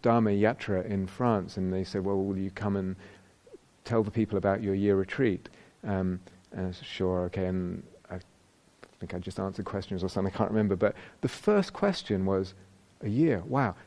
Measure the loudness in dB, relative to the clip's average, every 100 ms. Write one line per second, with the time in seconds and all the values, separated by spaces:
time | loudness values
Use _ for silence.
0 | 2 4 4 4 2 2 -2 -2 0 -2
1 | -2 0 2 2 0 -4 -2 -2 -2 -2
2 | 0 0 0 -2 -4 -4 -2 -2 -2 -6
3 | -12 -20 -20 _ -20 -20 _ _ -2 2
4 | 2 0 0 2 2 2 0 2 4 4
5 | 2 2 2 0 -6 -20 -20 _ -4 0
6 | 0 -2 -8 -20 -14 -6 -6 -6 -10 -2
7 | 0 0 0 -2 -2 -2 -2 -6 -12 -20
8 | -14 -14 -14 _ _ _ _ _ -20 -16
9 | -10 -8 -8 -4 -4 -4 -6 -6 -4 -4
10 | -2 0 -2 0 2 2 2 4 2 0
11 | -14 -6 -4 -2 2 2 2 0 0 0
12 | -2 0 2 0 0 -8 -20 -20 _ -10
13 | -2 2 4 2 0 0 0 -2